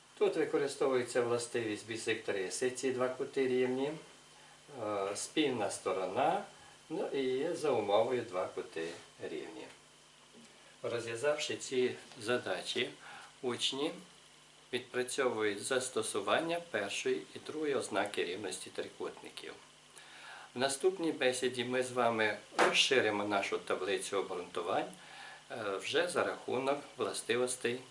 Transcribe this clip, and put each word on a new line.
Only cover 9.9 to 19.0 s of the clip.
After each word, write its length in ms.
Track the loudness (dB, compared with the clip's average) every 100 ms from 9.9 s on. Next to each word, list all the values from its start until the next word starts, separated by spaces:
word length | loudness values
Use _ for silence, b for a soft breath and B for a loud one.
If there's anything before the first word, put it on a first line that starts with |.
| -20 -20 -20 -20 -20 B B B B
Розв'язавши 720 | -4 -2 -4 0 0 2 -2 -4
ці 380 | 0 2 2 0 -12 -8
задачі, 680 | -2 0 0 -4 -2 -2 -2 -4 B B B -6
учні 500 | -4 0 -2 0 -2 -4 -14 -20 -20 -20 -20 -20 -6
відпрацьовують 920 | -6 -2 -4 -2 2 2 2 0 0
застосування 1000 | 0 0 2 -2 0 -2 2 2 2 -4 -2
першої 520 | -2 -2 -2 0 -2 -4
і 40 | -12 -8
другої 280 | -2 0
ознаки 500 | 0 0 0 0 0
рівності 460 | -2 -2 -4 -6 -8
трикутників. 840 | -8 -8 -6